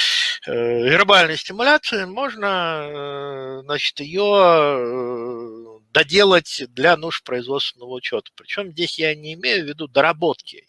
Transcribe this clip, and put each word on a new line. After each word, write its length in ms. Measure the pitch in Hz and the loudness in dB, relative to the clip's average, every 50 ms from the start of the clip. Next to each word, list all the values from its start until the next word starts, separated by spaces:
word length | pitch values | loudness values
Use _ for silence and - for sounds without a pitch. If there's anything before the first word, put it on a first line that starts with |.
| - - - - - - - - - | 0 0 0 0 -2 -2 -4 -6 -6
э, 60 | - - 117 117 117 120 120 120 131 | -6 -4 -2 -2 0 0 0 2 4
вербальной 480 | 156 180 202 190 202 185 170 156 156 135 | 4 4 4 6 6 6 6 4 0 -4
стимуляции 680 | - - 185 214 240 277 302 311 - - 233 202 185 | -8 -8 -4 0 2 4 4 4 2 -2 -4 -4 -6
можно, 1500 | 180 190 240 285 262 220 214 202 202 190 180 175 165 160 156 147 147 147 143 143 143 143 139 143 143 139 135 131 131 131 135 | -6 -6 -6 -6 -6 -6 -4 -4 -2 -2 -2 -2 -4 -4 -6 -8 -8 -10 -10 -10 -8 -8 -8 -8 -8 -10 -10 -10 -10 -10 -10
э, 20 | 135 | -6
значит, 360 | 143 147 143 - - - - | -6 -4 -4 -4 -6 -6 -8
ее, 1800 | 143 151 170 190 208 208 202 202 185 175 170 160 147 143 143 127 120 117 123 127 120 123 123 117 117 123 123 117 120 113 110 113 113 113 110 110 | -10 -6 -2 0 2 4 6 6 8 8 8 6 4 4 2 0 -2 -2 -4 -4 -4 -4 -6 -6 -6 -8 -8 -10 -12 -14 -14 -18 -20 -20 -20 _
э, 20 | _ _ | _ _
доделать 720 | - 156 160 139 170 202 208 196 185 170 - - - - 139 120 | 0 0 2 4 4 4 6 6 6 4 4 0 -6 -10 -10 -10
для 260 | 120 123 139 170 170 | _ 2 4 4 4
нужд 280 | 151 156 165 - - - | 2 0 -6 -8 -8 -6
производственного 680 | - 127 123 120 127 139 139 - - - 123 123 127 127 | -6 -6 -6 -4 -4 -4 -4 -4 -6 -8 _ -14 -14 -12
учета. 360 | 127 - - 123 104 - - _ | -10 -6 -6 -6 -6 -6 -10 _
Причем 340 | - - - - 202 202 185 | -20 -14 -8 -8 -8 -8 -8
здесь 260 | 151 160 175 160 - - | -6 -6 -6 -6 -4 -2
я 160 | 156 156 156 | -2 -2 -2
не 200 | 151 151 156 160 | -4 -10 -14 -10
имею 300 | 170 190 247 220 190 156 | -4 -2 0 0 0 -2
в 40 | 143 | -6
виду 200 | 147 156 156 139 | -8 -10 -12 0
доработки, 800 | - 139 147 170 165 151 175 156 - - - - - - - | 2 2 4 4 2 0 0 -2 -2 -2 -8 -18 -20 -20 -20